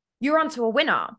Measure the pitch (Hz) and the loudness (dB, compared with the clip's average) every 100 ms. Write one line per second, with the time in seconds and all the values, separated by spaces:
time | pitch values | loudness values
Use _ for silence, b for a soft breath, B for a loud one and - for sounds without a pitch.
0 | _ _ 262 311 302 247 226 226 311 147 | _ _ 0 2 0 -2 0 0 0 0
1 | 85 | -2